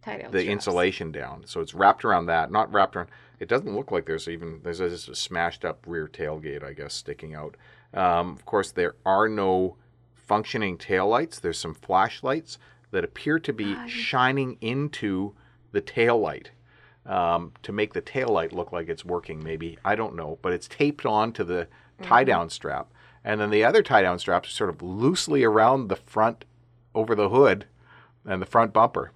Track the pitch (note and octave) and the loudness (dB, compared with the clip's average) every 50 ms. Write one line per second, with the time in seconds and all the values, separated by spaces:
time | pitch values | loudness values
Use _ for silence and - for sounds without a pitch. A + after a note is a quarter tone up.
0 | - A2 G#2 G2+ - - - - - G2 G2+ G2+ - G#2 F2+ F2+ F2+ F#2+ F2+ - | -12 -12 -12 -12 -12 -4 -2 -2 0 0 -2 -2 -2 -2 0 2 2 0 0 -4
1 | F2 D#2+ D2+ D2+ C2+ B1+ C#2+ D#2 D#2+ - - F2 E2 D#2 - E2+ G2 G2+ A2 - | -10 -10 -8 -10 -10 -12 -14 -16 -16 -10 -8 -8 -8 -8 -2 4 6 6 6 6
2 | - A#2 G2 F2 E2+ E2+ E2 E2 D#2 D2+ F2 G#2+ G#2+ - G2+ G2+ F#2+ - - - | 2 2 2 2 2 2 0 0 0 0 0 0 0 2 4 2 2 2 0 -8
3 | F2 - - - - _ _ _ F#2+ - A2+ B2+ G2+ A2 G2+ G#2+ - - G2+ F2 | -10 -10 -14 -20 -20 _ _ _ -4 -2 -2 -2 -2 -2 -6 -6 -6 -4 -4 -4
4 | D#2 D#2+ D#2+ D#2+ - E2+ E2+ E2 E2+ E2 D#2+ D#2 D2 F2 E2+ E2+ F#2 E2+ F2 E2+ | -2 -4 -6 -6 -6 -8 -10 -10 -10 -12 -12 -12 -10 -10 -6 -4 -4 -4 -4 -6
5 | - - B1+ - - - F2+ F2 E2+ E2+ E2+ - - F2 D2 _ - E2+ E2+ E2 | -12 -12 -10 -10 -10 -6 -4 -2 -2 -2 -4 -6 -8 -8 -8 _ -12 -10 -8 -8
6 | D#2+ D2+ - - E2 D2+ D#2 D#2 D#2 D2+ C#2 C#2+ C#2 C#2 C#2+ D2 C#2+ C#2+ - - | -8 -8 -8 -8 -6 -6 -6 -8 -8 -10 -10 -10 -12 -14 -14 -14 -14 -12 -12 -12
7 | - - D2 - - D#2 D#2 D2+ D2+ D2 - _ _ - - _ _ _ - - | -10 -12 -14 -12 -12 -16 -14 -12 -14 -14 -16 _ _ -20 -20 _ _ _ -4 0
8 | F#2+ F2+ F2 E2+ F2 F2+ E2 - - - - G#2 F#2+ - - F2+ F2 F2 - _ | 2 2 2 2 0 -2 -6 -14 -10 -2 0 0 0 0 -2 -2 -2 -2 -2 _
9 | _ F#2+ F#2+ G2 G#2+ A2 A2 G#2 G2 F#2+ F#2 F#2 F#2 F#2 - _ _ _ _ _ | _ 2 4 4 4 2 2 0 0 2 2 2 0 -2 -4 _ _ _ _ _
10 | _ _ _ _ _ - G#2+ G#2+ G#2+ - - B2 G#2+ G2 F2+ E2 - - - F#2 | _ _ _ _ _ 0 0 0 0 -2 -4 -4 -4 -4 -4 -8 -4 0 0 2
11 | F#2+ G2+ A2+ B2+ D#3+ D#3+ - - - F2 D#2+ - - E2+ D2+ - - - F#2+ F#2 | 4 4 2 2 0 -2 -8 -8 -6 -6 -6 -6 -8 -10 -12 -12 -6 0 2 2
12 | G2 A#2 - - - C3 C3+ D#3+ D#3+ - - - _ _ _ _ _ _ - F#2 | 2 2 -2 -6 -4 -4 -4 -4 -4 -12 -20 -20 _ _ _ _ _ _ -4 -4
13 | E2+ - _ - - C#3+ D3+ E3 D#3+ - C3 A2 G#2+ G2+ G2 - E2 D#2+ - - | -4 -4 _ -6 -2 -2 -2 0 -2 -4 -6 -4 -4 -4 -4 -6 -8 -10 -8 -6
14 | - - - B2+ B2+ B2+ C3+ C#3 C3+ B2+ A#2 _ - A2+ B2 C3+ D3 D3+ - - | -6 -2 0 2 2 2 2 0 -2 -4 -6 _ -6 -6 -4 -4 -4 -6 -6 -6
15 | - G#2 F#2+ F#2 G2 G2+ - _ _ _ _ _ _ _ - G2+ - - - A#2 | -4 -2 -2 -2 -4 -6 -8 _ _ _ _ _ _ _ -4 -4 -4 -4 0 2
16 | A#2 A#2 A#2+ A2+ G2+ E2+ C#2+ B1 - - _ _ _ _ _ _ - - _ _ | 4 4 4 2 2 -2 -4 -8 -14 -20 _ _ _ _ _ _ -20 -20 _ _
17 | _ - F#2+ F#2 F2 E2+ E2+ E2+ E2+ D#2 - - - - G2+ G#2 G#2 G#2+ - - | _ -4 -2 0 2 2 2 0 -2 -6 -16 -16 -12 -8 -4 -4 -4 -4 -4 -10
18 | - - - C3+ C3 B2 G#2+ F2 E2 D#2 F2 F2+ E2+ - - F2 E2 E2 E2 - | -10 -6 -4 -4 0 0 0 0 0 -2 -6 -8 -8 -6 -6 -8 -6 -6 -8 -10
19 | - F2 F2 F2 - - E2 D#2 D#2 D#2 D#2+ D#2+ E2 E2+ E2 - _ G2 G#2 G#2+ | -6 -6 -6 -6 -6 -8 -12 -12 -8 -8 -8 -8 -8 -10 -12 -6 _ -2 -2 0
20 | A2+ - - E2+ E2 D2+ - - - F#2 F2+ F2 - - - - C#3+ D3 C#3+ - | -2 -6 -6 -10 -10 -10 -10 -6 -4 -4 -4 -4 -6 -12 -2 0 0 0 0 0
21 | - B2+ G#2+ G#2+ A2 A#2 A#2 - G2+ E2+ F2+ F2 E2+ - _ _ _ _ _ _ | -2 0 2 2 2 0 -2 -6 -4 -2 -2 -4 -4 -6 _ _ _ _ _ _
22 | - - A#2 A#2+ C3+ C3 G#2+ F2 E2+ E2+ - - - - C#2 C2 C2+ _ _ _ | 2 6 6 6 8 6 4 2 0 -4 -8 -10 -8 -6 -6 -6 -8 _ _ _
23 | - - _ _ _ A2 G#2+ G#2+ G#2+ G#2 G#2+ G#2+ A2 A#2+ C3+ A3 - - C3 G#2+ | -20 -20 _ _ _ -4 -2 0 0 2 4 6 6 6 6 4 4 6 6 6
24 | F#2+ F2+ F2+ F2 - - F2+ F2 - - - - A2 F#2 E2+ B1+ F2 F2+ F#2 G2+ | 6 6 2 0 0 0 0 0 0 -2 -6 -4 -4 -4 -4 -6 -8 -8 -4 0
25 | A#2 C#3 F3+ F3 - - D3+ C#3 B2 A2+ G#2+ A2 A2 A#2+ C3 C#3 B2+ G2 F#2+ - | 2 2 2 0 -2 0 2 4 4 6 6 6 6 6 4 2 0 -4 -6 -6
26 | _ - - A2 A2 A2+ A#2 _ - _ _ _ _ _ _ _ _ _ _ A2+ | _ -8 0 2 2 2 2 _ -18 _ _ _ _ _ _ _ _ _ _ -4
27 | A2+ A2+ A2+ G#2 G#2 G2 A2 C3 C#3+ A#2+ F#2+ G2 - _ _ _ _ _ - - | 0 0 2 2 2 4 6 6 6 6 6 2 -2 _ _ _ _ _ -20 -20
28 | - _ _ _ _ - G2 F#2 F#2 - - A#2 A#2 A2+ - A2 A2+ - - E2 | -20 _ _ _ _ -6 -6 -6 -6 2 4 4 4 6 6 4 4 4 2 -4
29 | B1+ - _ | -6 -6 _